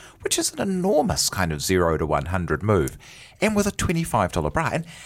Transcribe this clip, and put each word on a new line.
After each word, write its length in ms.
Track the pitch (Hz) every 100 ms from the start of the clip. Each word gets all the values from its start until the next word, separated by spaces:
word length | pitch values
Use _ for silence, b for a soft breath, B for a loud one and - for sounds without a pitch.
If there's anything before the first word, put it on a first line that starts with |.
| B B
which 160 | - -
is 120 | 330
an 80 | -
enormous 640 | 196 185 180 285 247 - -
kind 240 | - 87
of 80 | 76
zero 380 | 73 92 85 78
to 80 | 78
one 200 | 73 71
hundred 360 | 92 82 76
move, 340 | 101 101 67 - B B B -
and 160 | 214
with 120 | 208 202
a 40 |
twenty-five 600 | - - 165 165 117 90
dollar 160 | 90 76
bra. 220 | 160 147
And 140 | 156 165 B